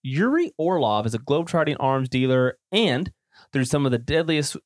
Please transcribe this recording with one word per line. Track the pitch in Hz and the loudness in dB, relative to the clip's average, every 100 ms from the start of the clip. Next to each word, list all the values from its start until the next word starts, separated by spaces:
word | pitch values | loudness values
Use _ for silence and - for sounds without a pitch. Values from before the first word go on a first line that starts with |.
Yuri | 135 135 226 311 339 - | -4 0 2 2 -2 -2
Orlov | 160 180 117 104 113 | 0 2 2 0 0
is | |
a | 110 | -4
globetrotting | - 143 170 170 151 147 | -2 -2 0 0 0 0
arms | 135 135 127 | 0 0 -2
dealer, | 131 131 127 127 - _ | 0 2 2 2 -2 _
and | 202 214 127 185 - _ _ _ | 0 2 0 -4 -10 _ _ _
through | 139 127 | -2 0
some | 147 139 | 0 2
of | |
the | 120 | 0
deadliest | 120 156 165 156 143 - | 0 -2 0 -2 -2 -8